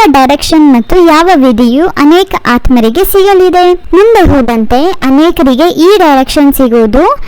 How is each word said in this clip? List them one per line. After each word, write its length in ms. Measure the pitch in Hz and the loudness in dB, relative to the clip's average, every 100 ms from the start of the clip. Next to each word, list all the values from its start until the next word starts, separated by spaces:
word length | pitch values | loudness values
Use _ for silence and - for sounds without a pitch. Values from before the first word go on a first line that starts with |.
| 427 | 2
ಡೈರೆಕ್ಷನ್ 600 | 277 262 294 - 320 302 | 2 0 -2 -2 0 2
ಮತ್ತು 340 | 247 220 370 339 | 2 0 0 2
ಯಾವ 240 | 311 349 | 2 0
ವಿಧಿಯು 520 | 349 262 226 247 254 359 | 0 0 0 0 0 -2
ಅನೇಕ 480 | - 285 339 381 - - | -2 0 0 -2 -6 -4
ಆತ್ಮರಿಗೆ 500 | 240 - 247 226 233 | -2 0 0 0 -2
ಸಿಗಲಿದೆ? 680 | 392 392 392 381 370 349 359 | -2 0 0 2 0 2 0
ಮುಂದೆ 580 | 359 - 339 427 440 320 | -2 -2 0 2 2 2
ಹೋದಂತೆ 560 | 285 240 233 214 240 330 | 0 -2 -2 -2 -2 -2
ಅನೇಕರಿಗೆ 840 | 381 262 269 330 339 277 247 349 | -2 -2 0 0 0 -2 0 -2
ಈ 300 | - 339 415 | 0 0 2
ಡೈರೆಕ್ಷನ್ 540 | 339 269 262 311 285 | 2 0 -2 0 0
ಸಿಗುವುದು, 640 | 269 262 233 220 254 370 571 | 0 0 0 0 0 0 -2